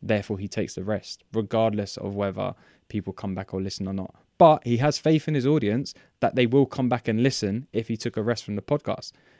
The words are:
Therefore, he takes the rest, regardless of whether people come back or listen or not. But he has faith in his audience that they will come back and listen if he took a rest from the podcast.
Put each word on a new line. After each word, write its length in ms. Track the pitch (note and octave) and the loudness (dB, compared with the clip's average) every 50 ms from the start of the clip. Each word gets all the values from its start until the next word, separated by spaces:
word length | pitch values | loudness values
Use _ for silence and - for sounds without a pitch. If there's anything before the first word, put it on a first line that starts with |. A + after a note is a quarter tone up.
| - | -4
Therefore, 360 | G2 A2 G#2 G2 - A2 F#2 | -2 0 0 0 -2 -4 -6
he 100 | G2 G2 | -6 -6
takes 260 | - - G2+ - - | -4 -4 -4 -4 -6
the 80 | - F#2 | -6 -6
rest, 400 | G2 G#2+ G2 - - - - _ _ - | -4 -4 -6 -6 -10 -16 -18 _ _ -4
regardless 640 | A2+ A2 G2 - A2+ A2+ A2+ G#2+ G#2 G#2 G2 - | -4 -2 0 2 2 2 2 2 0 -4 -6 -8
of 200 | - G#2 G2+ G2+ | -8 -8 -6 -4
whether 400 | G2+ G2+ G2 F#2 G2 G2+ F#2+ - - _ _ _ _ _ - | -2 -2 -2 -2 -4 -6 -6 -6 -10 _ _ _ _ _ -8
people 240 | - G#2+ F#2 - F#2+ | -8 -6 -6 -6 -8
come 240 | - - G2+ F#2+ | -8 -6 -6 -6
back 180 | F2+ F#2+ - - | -6 -6 -6 -6
or 80 | F#2+ F#2+ | -6 -6
listen 240 | G2 - - G2 | -6 -6 -6 -6
or 80 | F#2+ G2 | -6 -6
not. 180 | G2 F#2 - - _ _ _ _ | -6 -8 -8 -12 _ _ _ _
But 300 | - F3+ E3 D3+ D3 - | 8 8 8 8 6 2
he 120 | A#2+ A#2+ A2+ | 0 0 2
has 200 | C3 D3+ D3 - | 2 0 0 0
faith 300 | - D#3 D#3+ D#3 - - | 2 2 2 2 2 0
in 60 | D#3 | -2
his 120 | D3 A#2+ | 0 2
audience 480 | C3+ D3+ D#3 B2 G#2 G#2 B2 C#3+ - - - - _ _ _ | 2 2 2 2 2 0 0 -2 -6 -10 -16 -20 _ _ _
that 160 | - - - | -2 0 2
they 120 | B2+ B2 | 2 2
will 200 | A#2 A#2 C#3 C#3 | 4 4 4 4
come 220 | C3 - - B2+ B2 | 4 2 -2 0 0
back 180 | B2 A#2 - | 0 0 0
and 160 | - A2 A2 A#2+ | 0 0 2 2
listen 460 | C3+ B2+ - - G2+ G2 A#2 C#3 - - | 2 2 0 -2 -2 -2 -2 -4 -4 -4
if 140 | A2+ A2 | -4 -4
he 100 | - A2+ | -2 -4
took 200 | G#2 - A#2+ - | -4 -4 -4 -4
a 60 | - G#2 | -2 0
rest 200 | A2 A#2+ - - | 0 -2 -2 -4
from 140 | - G#2 | -6 -6
the 60 | G2+ - | -6 -2
podcast. 500 | - D3 D3 - - G#2 - - - - _ _ _ _ _ | -2 -2 -2 -2 -4 -6 -6 -8 -14 -20 _ _ _ _ _